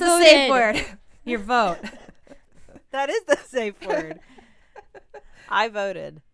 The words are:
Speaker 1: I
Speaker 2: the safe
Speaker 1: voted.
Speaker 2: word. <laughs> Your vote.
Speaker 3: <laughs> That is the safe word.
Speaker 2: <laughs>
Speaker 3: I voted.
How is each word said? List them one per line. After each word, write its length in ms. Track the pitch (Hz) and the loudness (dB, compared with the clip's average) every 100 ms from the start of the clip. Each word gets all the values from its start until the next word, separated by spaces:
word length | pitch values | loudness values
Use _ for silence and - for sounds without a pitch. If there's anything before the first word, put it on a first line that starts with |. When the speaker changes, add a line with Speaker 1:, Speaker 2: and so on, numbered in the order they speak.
Speaker 1:
I 40 | 349 | 2
Speaker 2:
the 120 | 339 | 6
safe 260 | 330 285 269 | 8 8 6
Speaker 1:
voted. 260 | 262 220 - - | 0 0 -2 -8
Speaker 2:
word. 100 | - - | -14 -20
<laughs> 140 | - 240 | -18 -10
Your 140 | 233 | -8
vote. 380 | 202 247 196 - | -4 -2 -2 -4
Speaker 3:
<laughs> 40 | 208 - - - - - _ - - - - | -12 -18 -20 -20 -20 -20 _ -20 -20 -20 -12
That 180 | 269 277 | -6 -4
is 120 | 427 330 | -4 -2
the 100 | 285 - | -2 -2
safe 400 | 254 214 202 196 | -8 -8 -10 -8
word. 360 | 294 - - - - - _ _ 427 | -6 -8 -16 -20 -20 -20 _ _ -20
Speaker 2:
<laughs> 680 | - - _ 415 - - - | -20 -20 _ -20 -20 -18 -4
Speaker 3:
I 180 | 196 220 | -2 -2
voted. 540 | 208 196 170 147 151 _ | -4 -8 -8 -14 -18 _